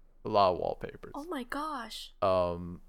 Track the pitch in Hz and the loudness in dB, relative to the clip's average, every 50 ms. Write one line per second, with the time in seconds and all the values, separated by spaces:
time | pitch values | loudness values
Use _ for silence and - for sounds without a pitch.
0 | - - - - - - 107 101 98 92 90 80 - 50 - - - 92 - - | -20 -20 -18 -12 -4 2 6 6 8 6 6 4 0 -2 -4 -4 -8 -10 -10 -12
1 | - - - 294 285 339 359 277 247 247 - 277 294 311 302 262 226 220 - - | -14 -12 -10 -10 -8 -6 -6 -8 -6 -6 -6 -6 -6 -6 -6 -8 -8 -10 -12 -12
2 | - - - - - 98 92 92 90 87 87 87 87 87 87 85 - | -12 -14 -6 0 2 4 4 4 4 2 0 -4 -6 -10 -10 -12 -14